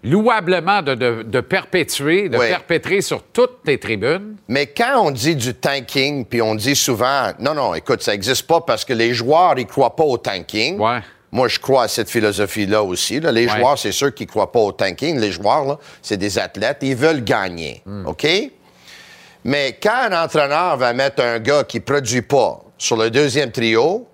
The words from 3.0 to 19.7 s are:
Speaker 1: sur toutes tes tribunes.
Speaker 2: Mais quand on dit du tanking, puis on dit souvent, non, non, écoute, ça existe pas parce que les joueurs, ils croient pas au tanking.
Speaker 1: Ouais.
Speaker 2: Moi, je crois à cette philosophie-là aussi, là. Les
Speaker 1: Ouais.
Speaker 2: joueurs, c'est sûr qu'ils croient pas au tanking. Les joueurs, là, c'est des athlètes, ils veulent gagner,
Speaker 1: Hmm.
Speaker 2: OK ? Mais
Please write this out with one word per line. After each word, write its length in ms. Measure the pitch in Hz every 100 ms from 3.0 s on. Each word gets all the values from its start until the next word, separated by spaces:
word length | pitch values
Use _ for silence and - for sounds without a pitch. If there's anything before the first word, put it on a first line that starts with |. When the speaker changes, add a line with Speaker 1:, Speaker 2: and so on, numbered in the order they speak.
Speaker 1:
sur 200 | - 135
toutes 400 | - - 247 -
tes 140 | - 131
tribunes. 580 | 104 107 110 175 208 214 -
Speaker 2:
Mais 160 | 131 143
quand 320 | - 233 269
on 80 | 180
dit 260 | 127 135 160
du 160 | 120
tanking, 720 | 120 156 139 117 139 135 143
puis 160 | 117 120
on 140 | 113
dit 200 | 110 110
souvent, 580 | 143 - 113 123 139 113 -
non, 140 | 127
non, 220 | 151 120
écoute, 280 | 82 - 120
ça 120 | -
existe 320 | 104 98 131 -
pas 160 | 165
parce 240 | 165 113 -
que 80 |
les 180 | 120 117
joueurs, 460 | 120 117 156 180 131
ils 80 | 113
croient 280 | - 120 -
pas 80 |
au 120 | 156 117
tanking. 640 | - 98 82 107 123 196
Speaker 1:
Ouais. 220 | 113 120 - - _
Speaker 2:
Moi, 160 | 107 123
je 100 | -
crois 240 | - 131
à 40 | 113
cette 200 | - -
philosophie-là 760 | 120 107 98 104 - 98 107
aussi, 380 | 101 90 - 127
là. 100 | 160
Les 160 | 117 120
Speaker 1:
Ouais. 120 | 107
Speaker 2:
joueurs, 180 | 123 143
c'est 140 | -
sûr 220 | - 143
qu'ils 120 | - 107
croient 240 | - 95
pas 80 | 120
au 120 | 104
tanking. 460 | 95 98 87 147 151
Les 120 | 107
joueurs, 320 | 87 101 143 139
là, 120 | 151 - -
c'est 160 | - 104
des 220 | 101 101
athlètes, 400 | 92 - 107 -
ils 160 | 135 127
veulent 260 | 151 156
gagner, 600 | 110 123 95 87 78 60
Speaker 1:
Hmm. 220 | - 101 92
Speaker 2:
OK ? 200 | - 147 185 269 _ _ _ - - - - - -
Mais 340 | - 143 139